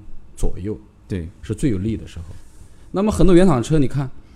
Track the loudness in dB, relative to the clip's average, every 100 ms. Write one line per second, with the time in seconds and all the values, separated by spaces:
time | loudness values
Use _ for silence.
0 | -10 -12 -12 -2 -2 0 -6 -10 -14 _
1 | -8 -8 -8 -12 -10 -4 -2 -2 -4 -6
2 | -10 -16 -16 -18 -18 -20 -20 -20 -8 -2
3 | 0 4 6 8 6 2 0 0 0 -2
4 | -6 -12 -20